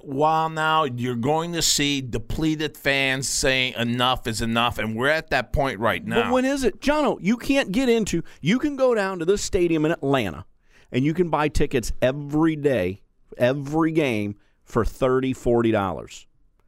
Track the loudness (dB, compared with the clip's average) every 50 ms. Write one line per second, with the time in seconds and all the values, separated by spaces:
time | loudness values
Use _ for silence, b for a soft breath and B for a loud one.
0 | -10 -6 -2 0 2 2 2 2 0 -2 -2 -2 0 2 2 2 0 0 -2 -4
1 | -4 -4 -2 -2 0 0 0 0 -2 -2 -2 0 0 0 2 2 0 0 0 -2
2 | -4 -6 -6 -6 -6 -6 -4 -2 0 0 0 -2 -4 -6 -6 -4 -2 0 2 2
3 | 2 0 0 -2 -2 -4 -2 0 0 2 2 2 0 0 -2 -2 -2 -2 0 0
4 | 2 2 0 0 -2 -6 -6 -4 -4 -2 0 0 0 0 -2 -4 -4 -4 -4 -2
5 | 0 0 0 -2 -2 -2 -2 -2 -2 -2 -2 -2 0 -2 -2 0 0 0 0 0
6 | -2 -2 0 0 0 2 2 0 2 0 0 0 0 -2 -2 -2 0 0 2 2
7 | 2 0 0 -2 -2 -2 -2 0 0 0 0 0 0 0 0 0 2 2 2 2
8 | 0 -2 -2 -4 B B B B 0 0 0 2 0 -2 0 0 2 2 2 2
9 | 0 -2 -4 -2 0 0 0 0 0 -2 0 0 2 2 2 2 2 0 0 0
10 | 0 0 0 0 0 -2 -6 -10 -14 -18 -20 b b b b b b b -2 0
11 | 0 2 2 0 0 0 0 0 0 2 2 2 2 2 0 -2 -2 -2 -2 0
12 | 0 0 0 -2 -4 -2 0 2 2 2 2 2 0 2 2 2 0 -2 -4 -8
13 | _ _ _ _ _ _ -2 0 2 2 2 0 -4 -2 0 2 2 2 2 2
14 | 2 2 0 -2 -2 -4 -6 -10 _ _ _ _ _ -4 0 0 0 0 0 0
15 | 0 2 2 2 2 0 -2 -2 0 2 4 4 4 4 2 2 0 -2 -4 -6
16 | -10 -14 -18 -20 -20 _ _ _ _ _ _ _ _